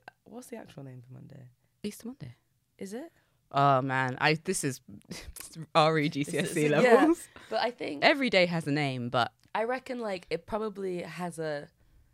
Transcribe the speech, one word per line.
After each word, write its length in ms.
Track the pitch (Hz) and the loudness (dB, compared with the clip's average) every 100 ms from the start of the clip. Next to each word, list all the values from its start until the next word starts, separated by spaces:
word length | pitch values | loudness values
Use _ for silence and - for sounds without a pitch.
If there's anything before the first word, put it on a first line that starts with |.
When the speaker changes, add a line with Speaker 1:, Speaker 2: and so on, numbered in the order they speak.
| - - - | -18 -20 -20
Speaker 1:
what's 220 | 240 - | -18 -16
the 100 | - | -16
actual 260 | 170 147 | -16 -16
name 180 | 135 127 123 | -16 -16 -18
for 60 | 127 | -20
Monday? 320 | 131 135 123 _ _ _ | -18 -20 -20 _ _ _
Speaker 2:
Easter 240 | 208 - 220 | -12 -10 -14
Monday. 280 | 269 120 - _ _ _ - | -14 -16 -18 _ _ _ -16
Speaker 1:
Is 160 | 190 | -12
it? 180 | 226 330 _ _ _ _ | -12 -14 _ _ _ _
Speaker 2:
Oh 300 | 139 143 131 | 2 4 4
man, 340 | 135 131 131 127 | 2 0 -2 2
I, 160 | 151 160 | 2 2
this 200 | - 185 | -2 -4
is 160 | 139 123 - 104 - - - | -4 -6 -12 -20 -16 -16 -14
<laughs> 460 | - - 165 - | -16 -16 -16 -2
R 240 | 165 156 160 | 4 4 4
E 100 | 147 | 0
G 140 | 135 | -2
C 140 | 147 151 | -2 -2
S 180 | 170 160 | -2 2
E 100 | 151 | 2
Speaker 1:
It's, 100 | 147 | 4
it's, 80 | |
yeah. 100 | 240 247 | 8 8
Speaker 2:
levels. 300 | 311 339 - - - | 6 2 -4 -18 -6
Speaker 1:
But 120 | 220 | -4
I 100 | 240 | -4
think 320 | 240 - 143 | -4 -8 2
Speaker 2:
Every 260 | 180 277 247 | 2 4 4
day 160 | 190 175 | 4 4
has 220 | 165 151 | 2 0
a 40 | |
name, 380 | 147 139 127 120 | 0 0 -2 -2
but 220 | 127 117 _ _ 208 | 0 0 _ _ -4
Speaker 1:
I 80 | |
reckon, 340 | 226 254 254 247 | -2 -4 -6 -8
like, 300 | 220 190 - | -6 -6 -6
it 160 | 165 - | -8 -4
probably 560 | 214 220 196 190 175 | -6 -4 -6 -6 -6
has 380 | 170 160 175 165 | -8 -8 -8 -6
a, 280 | 160 147 151 _ _ _ _ | -6 -6 -8 _ _ _ _